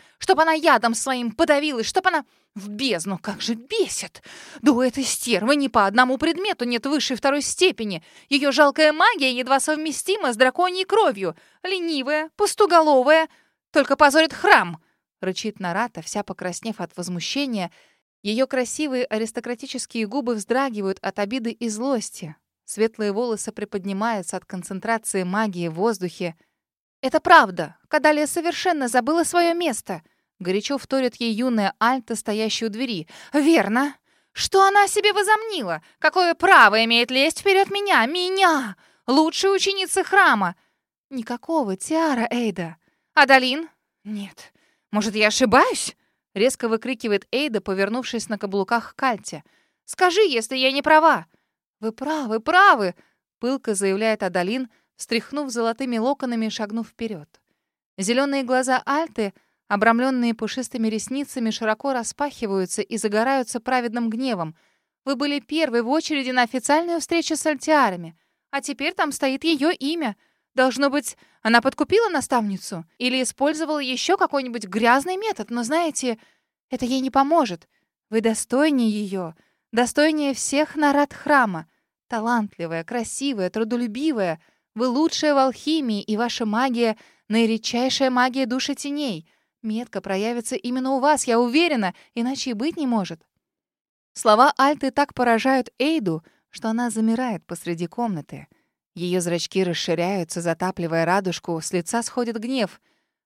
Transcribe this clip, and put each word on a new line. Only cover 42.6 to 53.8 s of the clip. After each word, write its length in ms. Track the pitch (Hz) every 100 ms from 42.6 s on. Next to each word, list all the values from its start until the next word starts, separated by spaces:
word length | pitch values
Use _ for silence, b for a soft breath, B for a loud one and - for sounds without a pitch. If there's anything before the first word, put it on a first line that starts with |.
| 165 165 _ _ _
«Адалин?» 560 | - 269 269 254 285 330 _ _ _
«Нет. 520 | 208 208 196 - - _ _ _ _
Может, 240 | 208 214
я 120 | 202 214
ошибаюсь?» 680 | - 247 247 466 339 - - _ _ _
резко 340 | 190 247 - 233
выкрикивает 580 | 220 233 247 226 202 -
Эйда, 300 | 254 294 220
повернувшись 680 | - 190 202 240 240 233 220
на 100 | 208
каблуках 560 | 202 196 190 233 - -
к 60 |
Альте. 420 | 269 226 - 151 - _ _ _
«Скажи, 380 | - - 359 349
если 340 | 403 240 220 262
я 160 | 262
не 100 | 269
права!» 440 | 302 311 320 226 - _ _ _ _ _
«Вы 120 | 220
правы, 480 | 226 269 311 240 220
правы!» 540 | 226 359 392 277 190 - b b _ _
пылко 360 | 240 269 -
заявляет 480 | 196